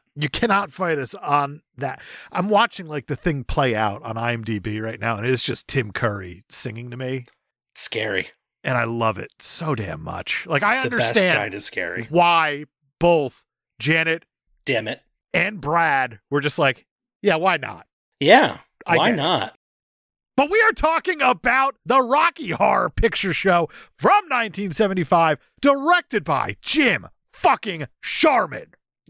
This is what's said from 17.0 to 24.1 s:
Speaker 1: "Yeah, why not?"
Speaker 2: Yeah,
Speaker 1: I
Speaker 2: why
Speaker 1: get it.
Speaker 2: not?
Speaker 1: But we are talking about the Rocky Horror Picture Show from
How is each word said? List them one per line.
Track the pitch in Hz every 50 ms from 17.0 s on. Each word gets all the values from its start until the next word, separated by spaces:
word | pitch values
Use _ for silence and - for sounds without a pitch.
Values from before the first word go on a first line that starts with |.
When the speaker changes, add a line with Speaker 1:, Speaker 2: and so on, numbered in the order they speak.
| _ _ _ _ -
Speaker 1:
"Yeah, | 202 170
why | 160 170 190 180
not?" | 156 131 104 101 - - _ _ _ _ _ _ -
Speaker 2:
Yeah, | 135 147 202 262 302 135 - - - _ _ - -
Speaker 1:
I | - 175 160
Speaker 2:
why | 156 214
Speaker 1:
get | 240
it. |
Speaker 2:
not? | 165 139 160 180 131 98 - - _ _ _ _ _ _ _ _ _ _ _ _ _ _ _ _
Speaker 1:
But | - 277 294
we | 370 440 466
are | 440 -
talking | - - 311 320 320 - 359 359 302 269
about | 254 247 170 - 254 240 262 269 277 269 _ -
the | 160 240 269 254
Rocky | 226 262 294 320 339 - - 302 190
Horror | - - - - - 185 180 175
Picture | - - - 233 - - - 190 156
Show | - - 196 180 175 170 - - - - - _
from | - - 302